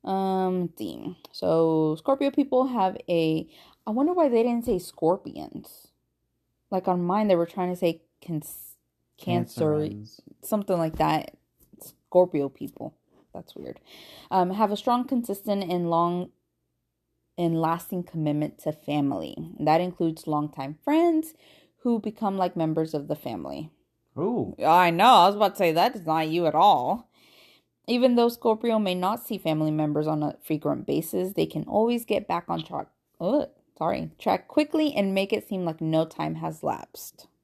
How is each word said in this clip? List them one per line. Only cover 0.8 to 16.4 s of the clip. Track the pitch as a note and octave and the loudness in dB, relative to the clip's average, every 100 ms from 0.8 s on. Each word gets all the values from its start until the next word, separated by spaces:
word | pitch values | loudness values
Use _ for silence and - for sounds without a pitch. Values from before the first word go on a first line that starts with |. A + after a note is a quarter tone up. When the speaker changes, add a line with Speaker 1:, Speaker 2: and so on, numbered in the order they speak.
| G#2 A#1+ A1+ F3+ - | -10 -8 -12 -14 -18
Speaker 1:
So | - F3+ E3 E3 D#3+ D#3 D#3 | -4 2 4 4 4 2 0
Scorpio | - C#4 C#4 | -2 0 2
people | C4+ C#4 B3+ C4 | 2 2 2 2
have | A#3+ F#3+ - - | 0 0 -2 -2
a, | E3+ D#3+ D#3 - - - _ - | 2 2 0 -4 -18 -20 _ -6
I | |
wonder | A3 D4+ | 0 2
why | F4+ D4 | 4 4
they | A#3 | 4
didn't | B3 A#3 A#3 | 2 0 -2
say | F#3 | -2
scorpions. | - - D#3+ G3 - - - - - - _ _ _ _ _ _ _ _ _ | -4 -2 0 0 -4 -14 -14 -14 -18 -20 _ _ _ _ _ _ _ _ _
Like | F#3 F#3 | -4 0
on | F3+ | 0
mine, | F3 G3+ G#3+ | 0 0 4
they | F3 | 2
were | E3+ | 2
trying | - F3+ | -4 -6
to | F3+ | 0
say | F3 E3 _ _ - | -2 -2 _ _ -6
cons-, | D#3 - - - - _ _ _ _ | -6 -6 -16 -20 -20 _ _ _ _
cancer, | - - E3+ - D#3 | -2 0 -2 0 0
Speaker 2:
Cancerins. | D3+ D3+ G#2 G#2+ - - _ | 2 -2 -6 -14 -20 -20 _
Speaker 1:
something | - G#3+ G3+ F3+ | -4 -2 0 0
like | D#3+ - | 0 0
that. | D#3 D#3 - _ _ _ _ - | 2 2 -4 _ _ _ _ -20
Scorpio | - _ _ F3+ F3+ D3+ C#3 | -20 _ _ 4 4 2 -4
people. | - C#3+ - - _ _ _ _ | -6 -14 -12 -14 _ _ _ _
That's | E2+ - - | -18 -16 -16
weird. | C2 - _ - - - - | -16 -16 _ -20 -20 -20 -2
Um, | F#3+ F3+ | 0 0
have | G3 A3 | 2 0
a | G#3 | 0
strong, | - A#3+ B3 | 0 0 0
consistent, | B3+ A#3 G3+ - G3+ | -4 -2 -6 -2 -2
and | F3 F3+ E3+ | 0 -2 2
long, | E3 E3+ F3 F3+ _ | 2 2 0 -6 _